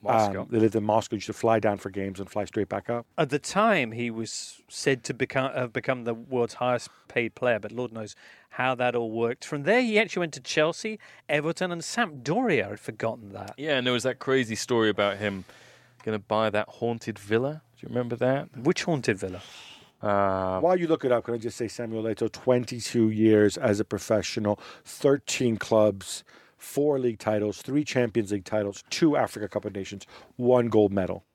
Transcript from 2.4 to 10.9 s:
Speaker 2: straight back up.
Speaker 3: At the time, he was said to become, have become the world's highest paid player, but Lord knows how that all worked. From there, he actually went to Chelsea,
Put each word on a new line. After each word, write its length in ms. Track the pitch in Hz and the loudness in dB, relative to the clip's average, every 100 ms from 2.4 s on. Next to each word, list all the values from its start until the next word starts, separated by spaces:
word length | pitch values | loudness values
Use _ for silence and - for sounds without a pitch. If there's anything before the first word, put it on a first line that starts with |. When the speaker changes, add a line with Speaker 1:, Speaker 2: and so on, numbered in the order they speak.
| 98 | -6
Speaker 2:
straight 240 | - 98 | -4 -2
back 200 | 104 - | -4 -4
up. 160 | 120 117 - | -8 -6 -4
Speaker 3:
At 120 | 156 | -2
the 80 | 143 | -2
time, 520 | - - 220 196 120 | -4 0 2 2 0
he 180 | 110 120 | -4 -6
was 520 | 113 113 - - - _ | -4 -6 -8 -12 -18 _
said 340 | - - 131 - | -4 0 0 -2
to 80 | |
become, 380 | 127 131 135 131 | -4 -2 -2 -2
have 200 | 135 123 | -4 -4
become 320 | 110 117 131 117 | -4 -4 -4 -2
the 80 | |
world's 420 | 117 120 127 117 - | -6 -4 -2 -2 -2
highest 340 | 123 123 - _ _ | -2 -2 -4 _ _
paid 280 | - 117 - | -4 -4 -2
player, 240 | 127 113 | 0 0
but 120 | 104 | -2
Lord 200 | 113 123 | -8 -8
knows 240 | 113 107 - - - _ | -8 -12 -14 -20 -20 _
how 220 | - 127 123 | -4 -2 0
that 200 | 123 120 | 0 0
all 160 | 117 | -2
worked. 340 | 113 117 127 - | 0 -2 -2 -8
From 180 | 147 | -6
there, 180 | 143 233 | 2 4
he 180 | 247 214 | 4 2
actually 220 | 214 - | 0 -2
went 120 | 175 | -4
to 60 | 147 | -6
Chelsea, 580 | - - 156 170 220 | -4 2 2 0 -8